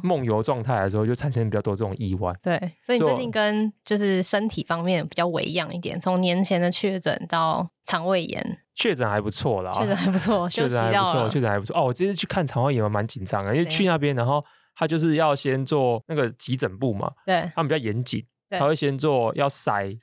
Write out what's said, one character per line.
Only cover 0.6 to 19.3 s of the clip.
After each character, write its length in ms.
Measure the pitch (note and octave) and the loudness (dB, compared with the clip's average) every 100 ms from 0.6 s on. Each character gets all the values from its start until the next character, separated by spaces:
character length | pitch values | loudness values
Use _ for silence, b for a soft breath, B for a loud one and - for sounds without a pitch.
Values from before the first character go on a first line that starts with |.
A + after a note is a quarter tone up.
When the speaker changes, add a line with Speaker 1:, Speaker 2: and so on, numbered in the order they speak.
Speaker 1:
态 200 | A2+ A#2+ | 0 2
的 80 | F#2+ | 2
时 80 | G#2+ | 2
候， 80 | A2 | 0
就 100 | B2 | 0
产 160 | D3 | 0
生 180 | B2+ A2+ | 0 0
比 60 | G#2 | 0
较 60 | |
多 140 | G#2+ G2 | 0 -2
这 100 | G#2+ | -2
种 100 | F#2+ | -4
意 160 | G2 F#2 | -2 -2
外。 180 | F#2 F2 | -2 -4
Speaker 2:
对， 140 | F3+ E3+ F3+ - | -2 -2 -4 -8
所 100 | - | -2
以 60 | B3 | 2
你 60 | D3+ | 2
最 100 | C3+ | 2
近 160 | A#3+ | -2
跟 220 | G#3+ G#3 | 0 0
Speaker 1:
所 80 | G#3+ | 2
以 60 | G#3+ | 0
我 40 | - - | -2 -2
Speaker 2:
就 120 | G#3 | 0
是 240 | G3+ F#3+ | 2 2
身 280 | F#3 G3+ G#3+ | 2 0 0
体 160 | - - | -4 -4
方 160 | E3+ | -2
面 240 | F3 F3 D3+ | 0 0 0
比 80 | - | -2
较 100 | F3 | -2
微 180 | D#3+ - | -2 -2
恙 280 | E3 D#3+ | -2 -4
一 60 | F3 | -6
点， 180 | E3+ F#3 | -8 -4
从 220 | F#3 F#3 | -2 0
年 240 | F#3 F3+ | 2 2
前 160 | F#3+ F3+ | 2 2
的 100 | F3 | 2
确 300 | F3+ G3+ F#3+ | 0 -2 -2
诊 260 | E3 - E3+ | -2 -4 -2
到 400 | E3+ D#3+ D3+ F3 _ - | 0 0 0 -4 _ -4
肠 200 | F3 F3 | -2 0
胃 200 | F#3 E3 | 0 0
炎。 340 | - - - _ | -6 -6 -8 _
Speaker 1:
确 220 | - A#3+ C#3+ | -2 0 0
诊 120 | A2+ | 0
还 120 | G#2 | 0
不 100 | G#2 | 0
错 320 | - - G2+ | -2 0 -2
啦。 120 | F#2 | -2
Speaker 2:
确 120 | F#2+ A2 | -2 0
诊 80 | |
还 160 | F3 F#3+ | 2 2
不 80 | F#3 | 0
错， 300 | G3 G#3 F3 | 2 0 0
Speaker 1:
<laughs> 20 | |
确 200 | - C#3 | 0 0
诊 120 | B2 | 2
还 60 | A2+ | 2
不 60 | |
错， 100 | D3+ | 2
Speaker 2:
休 60 | F#3 | 2
息 40 | |
到 100 | C#3+ | 2
了。 60 | A2 | 0
Speaker 1:
确 120 | C#3 | 0
诊 100 | A#2 | 2
还 80 | G2+ | 0
不 60 | G#2+ | 0
错。 120 | - | 0
哦， 60 | |
我 100 | C3+ | 0
这 120 | B2 F#3+ | 0 -2
次 100 | F#3+ | -2
去 100 | - | -2
看 220 | G3+ D3 | -2 -2
肠 160 | - | 0
胃 100 | C3 | 0
炎， 80 | B2+ | 2
我 60 | G#2+ | 0
蛮 180 | G#2 A2 | 0 -2
紧 200 | - F#2+ | -6 -4
张 180 | G#2+ | -4
的， 100 | G2 | 0
因 80 | C3 | 0
为 80 | E3+ | 0
去 160 | D#3+ F#3+ | 2 2
那 120 | E3 | 2
边， 180 | C#3+ C3 | 0 0
Speaker 2:
对。 40 | |
Speaker 1:
然 60 | A#2 | 2
后 160 | C#3+ - b b | 0 -2 b b
他 140 | - D#3+ | -4 0
就 100 | E3 | 2
是 180 | E3 D3+ | 2 4
要 200 | D#3 C#3 | 4 2
先 300 | C#3+ C3 C3+ | 0 0 0
做 360 | D3+ B2+ A#2 - | 2 2 0 -2
那 80 | D#3 | -2
个 140 | A#2+ | -2
急 260 | - - B2+ | -2 -4 -2
诊 220 | A#2 F#2+ | -2 -2
部 160 | C3 | -2
嘛， 180 | G2 - - - | -2 -4 -6 0
Speaker 2:
对。 260 | F3+ E3 | 0 0
Speaker 1:
他 80 | D#3+ | -2
们 60 | D3+ | 0
比 60 | |
较 40 | D#3 | 0
严 240 | A2+ G#2+ | -2 -4
谨， 240 | B2 A2+ A2+ _ - | -2 -4 -6 _ -8
Speaker 2:
对。 80 | F3+ | 0
Speaker 1:
他 80 | C#3+ | 0
会 80 | |
先 240 | D#3 D3 C3+ | 2 0 0
做 380 | D#3 C3+ A2+ | 2 2 2